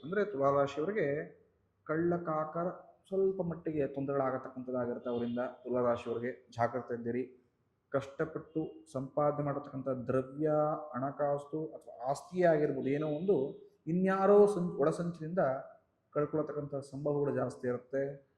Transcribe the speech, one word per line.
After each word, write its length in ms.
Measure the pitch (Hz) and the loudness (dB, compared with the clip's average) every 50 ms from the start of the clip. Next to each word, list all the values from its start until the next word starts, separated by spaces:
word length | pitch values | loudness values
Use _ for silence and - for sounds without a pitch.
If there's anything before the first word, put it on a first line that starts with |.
| - | -8
ಅಂದ್ರೆ 200 | 139 185 208 202 | -4 -2 -2 0
ತುಲಾ 260 | - - 135 139 139 | 0 0 2 4 4
ರಾಶಿಯವರಿಗೆ 560 | 139 143 139 139 - 151 151 180 208 220 170 143 139 151 - 87 - _ _ _ _ _ _ _ _ _ _ | 6 4 4 2 0 -2 -2 -2 0 0 0 0 0 -2 -4 -8 -14 _ _ _ _ _ _ _ _ _ _
ಕಳ್ಳ 320 | - 156 160 170 175 175 | -4 -2 0 2 2 0
ಕಾಕರ 520 | 170 170 160 156 156 156 156 - 165 170 180 - - - - - _ _ _ | 0 0 -2 0 0 -2 -2 -2 -4 -4 -4 -6 -8 -16 -20 -20 _ _ _
ಸ್ವಲ್ಪ 340 | 190 190 190 190 190 190 | 0 2 2 2 2 0
ಮಟ್ಟಿಗೆ 440 | 175 170 160 165 - 165 156 151 139 | -2 -4 -4 -4 -4 -2 0 0 0
ತೊಂದರೆಗಳಾಗತಕ್ಕಂಥದ್ದಾಗಿರುತ್ತೆ 1200 | 131 - 139 139 139 139 139 135 131 127 127 - 139 - 127 123 127 123 127 120 120 120 117 - 123 | 0 0 -4 -2 0 0 2 2 2 0 -2 -6 -8 -10 -10 -8 -4 -2 -2 0 -2 -4 -4 -4 -2
ಅವರಿಂದ. 280 | 120 117 117 120 120 120 127 127 - - - | -2 -2 -2 -2 -2 -2 -4 -4 -6 -10 -6
ತುಲಾ 180 | 117 123 127 | -2 0 2
ರಾಶಿಯವರಿಗೆ 640 | 123 120 117 117 - 117 117 117 120 127 127 - - _ - | 2 2 0 0 -2 -6 -4 -4 -4 -6 -8 -8 -16 _ -2
ಜಾಗ್ರತೆ 380 | 113 117 120 123 127 117 - 123 | -2 -2 0 0 -4 -4 -4 -6
ಇದ್ದೀರಿ. 300 | 117 117 113 117 123 131 - - - _ _ _ _ _ _ _ _ _ _ | -4 -4 -2 -2 -2 -4 -4 -8 -20 _ _ _ _ _ _ _ _ _ _
ಕಷ್ಟಪಟ್ಟು 720 | - 139 131 - - - 160 160 - 151 - - - 160 156 - - - - - | -4 -4 -4 -4 -6 -6 -6 -4 -4 -12 -12 -6 -6 -6 -6 -6 -8 -16 -20 -8
ಸಂಪಾದನೆ 520 | - 131 135 135 - 151 147 147 143 147 147 | -8 -6 -6 -4 -2 2 2 2 2 0 -2
ಮಾಡತಕ್ಕಂಥ 440 | 143 139 143 - - - 135 123 135 | -2 -2 -4 -6 -8 -10 -6 -4 -4
ದ್ರವ್ಯ, 640 | 131 127 120 127 127 131 131 131 139 143 156 156 151 151 151 151 156 151 - - - | -4 -4 -2 0 0 0 0 -2 -4 -2 0 2 2 2 2 2 0 -4 -6 -8 -6
ಹಣಕಾಸು 720 | 147 143 143 139 - 147 143 143 139 - - - 156 156 | -4 -4 -4 -2 0 0 0 0 -2 -4 -6 -6 -6 -6
ಅಥವಾ 440 | 151 - - - - - - 117 131 | -6 -8 -14 -16 -16 -14 -6 -4 -4
ಆಸ್ತಿಯೇ 360 | 143 - - - 180 180 175 | -4 -4 -6 -8 0 4 6
ಆಗಿರ್ಬೋದು, 420 | 170 160 151 151 147 139 131 123 127 | 6 6 6 4 2 0 -2 0 0
ಏನೋ 200 | 139 147 156 156 | 0 0 0 -2
ಒಂದು 280 | 147 151 175 202 196 139 - - - - - - _ _ _ | -2 -2 2 4 4 4 2 0 -4 -12 -18 -20 _ _ _
ಇನ್ಯಾರೋ 600 | 151 170 180 185 190 190 190 196 196 202 208 208 | -2 0 2 4 4 4 4 6 8 10 10 10
ಸಂ-, 300 | 202 202 175 175 175 165 | 8 6 0 -2 -2 0
ಒಳಸಂಚಿನಿಂದ 600 | - 139 156 156 - 175 170 165 - 156 156 175 190 165 135 131 135 - - - - _ _ _ _ _ _ | 2 2 2 2 0 -2 -4 -4 -6 -8 -2 0 2 2 2 2 -2 -6 -10 -18 -20 _ _ _ _ _ _
ಕಳ್ಕೊಳತಕ್ಕಂಥ 640 | _ 151 147 147 - 156 151 - 143 147 143 143 139 | _ -2 -2 0 0 -2 -2 -2 -4 -6 -6 -6 -6
ಸಂಭವಗಳು 600 | 139 131 - - 135 147 147 147 143 143 139 123 | -8 -8 -8 -10 -4 -2 0 0 2 2 2 0
ಜಾಸ್ತಿ 340 | 127 127 123 123 - - 123 | 0 -2 -2 -4 -4 -2 -2
ಇರುತ್ತೆ. 340 | 123 123 - _ - 135 139 139 143 - _ _ _ | -2 -2 -6 _ -4 -2 -2 -2 -6 -10 _ _ _